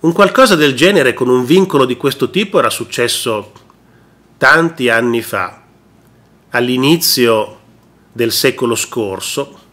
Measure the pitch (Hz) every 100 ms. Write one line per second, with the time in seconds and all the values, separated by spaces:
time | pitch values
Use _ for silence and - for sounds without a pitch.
0 | 165 165 196 - 262 175 147 127 170 202
1 | 127 123 127 127 123 175 185 143 127 120
2 | 139 - 127 185 208 180 120 - 113 -
3 | 120 - 123 107 101 - _ _ _ _
4 | _ _ _ _ 135 156 170 165 123 113
5 | 120 117 110 101 90 - _ _ _ _
6 | _ _ _ _ _ 123 123 127 135 165
7 | - 135 120 110 107 - _ _ _ _
8 | _ 117 117 - 139 127 120 113 - -
9 | 104 95 - - 139 - _